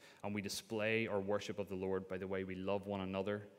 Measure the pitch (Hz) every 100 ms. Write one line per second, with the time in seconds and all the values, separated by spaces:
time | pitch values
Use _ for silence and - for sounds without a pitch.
0 | - - 104 104 98 - - 110 107 110
1 | 107 101 98 101 - 98 98 95 95 95
2 | 95 92 95 95 95 92 95 101 98 101
3 | 95 95 98 104 -